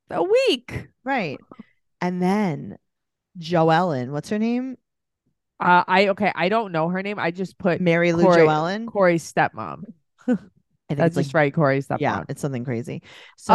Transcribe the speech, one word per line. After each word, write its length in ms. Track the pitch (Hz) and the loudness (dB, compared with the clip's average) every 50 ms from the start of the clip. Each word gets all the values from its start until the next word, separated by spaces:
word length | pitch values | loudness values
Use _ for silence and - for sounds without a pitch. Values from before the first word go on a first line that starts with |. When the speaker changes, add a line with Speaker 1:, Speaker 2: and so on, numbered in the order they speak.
| _ - | _ -8
Speaker 1:
A 120 | - - 339 | -4 -4 0
week. 640 | 370 440 508 539 480 302 240 - - 120 127 - - _ _ _ | 2 2 2 2 2 0 -2 -4 -8 -12 -12 -12 -14 _ _ _
Speaker 2:
Right. 360 | 254 277 254 190 151 123 - _ _ - - - _ _ _ _ _ _ _ | -4 -4 -4 -4 -4 -8 -10 _ _ -20 -20 -20 _ _ _ _ _ _ _
And 220 | 180 180 180 180 180 | -4 -4 -2 0 0
then 560 | 180 202 214 214 180 143 143 147 101 - - _ _ _ _ _ _ _ _ _ _ _ 180 | 0 2 2 0 -2 -2 -4 -8 -12 -16 -18 _ _ _ _ _ _ _ _ _ _ _ -16
Joellen, 720 | 160 156 180 165 160 165 160 165 185 180 147 127 123 123 | -6 -2 2 2 4 4 4 4 2 0 -2 -2 -4 -4
what's 180 | 143 147 - - | -6 -8 -6 -4
her 100 | 214 214 | -4 -2
name? 380 | 220 233 240 247 254 262 247 - _ _ _ _ _ _ _ _ _ _ _ _ _ _ _ - | -2 -2 -2 -4 -4 -8 -10 -16 _ _ _ _ _ _ _ _ _ _ _ _ _ _ _ -2
Speaker 1:
Uh, 240 | - 180 180 180 - - | 2 4 4 4 4 4
I, 200 | 185 190 208 196 | 2 2 2 2
okay, 220 | - - 208 175 - | 0 0 0 -2 0
I 140 | - 170 180 | 0 -2 0
don't 220 | 214 226 226 190 | 0 -2 -2 -2
know 180 | 170 160 160 170 | -2 -2 -2 -2
her 120 | 180 185 196 | -2 -4 -6
name. 160 | 202 208 196 | -6 -6 -4
I 120 | - 170 170 | -4 -4 -4
just 260 | 185 190 - - - | -4 -8 -10 -8 -4
put 220 | - 190 165 151 | -2 0 0 2
Speaker 2:
Mary 320 | 185 170 165 170 175 175 170 | 2 2 2 4 2 2 2
Lou 100 | 170 175 | 4 4
Speaker 1:
Corey, 220 | 185 175 170 160 | 6 6 6 6
Speaker 2:
Joellen? 400 | 151 151 151 160 175 196 220 233 | 6 4 2 0 -2 -4 -6 -8
Speaker 1:
Corey's 440 | 226 - 202 190 175 170 165 - - - | -6 -2 2 2 2 2 0 -2 -4 -2
stepmom. 500 | 175 151 - - 107 110 82 69 - 175 - - _ _ | 0 0 0 -2 -6 -10 -10 -12 -12 -16 -18 -20 _ _
<laughs> 240 | _ _ _ _ - | _ _ _ _ -2
Speaker 2:
I 60 | 247 - - - _ _ _ _ _ _ _ - 156 | -2 -2 -2 -8 _ _ _ _ _ _ _ -8 -2
think 40 | 139 | 0
Speaker 1:
That's 100 | 165 165 | 0 0
Speaker 2:
it's, 80 | 170 | 2
like, 80 | 139 139 | 0 -2
Speaker 1:
just 100 | 135 139 | -2 0
right, 180 | 160 147 143 139 | 2 2 2 2
Corey's 360 | 165 156 135 135 139 139 - | 2 2 2 2 0 -2 -4
stepmom. 120 | 143 123 | -4 -2
Speaker 2:
yeah, 220 | 143 127 104 95 - - | -2 -2 -2 -4 -6 -8
it's 120 | 147 - | -8 -8
something 240 | - 143 135 120 120 | -6 -6 -6 -6 -6
crazy. 380 | 135 123 113 143 - 131 165 - | -6 -6 -6 -6 -8 -10 -12 -14
Speaker 1:
Oh, 40 | - - - - - _ - - - 220 | -16 -20 -20 -20 -20 _ -10 0 4 6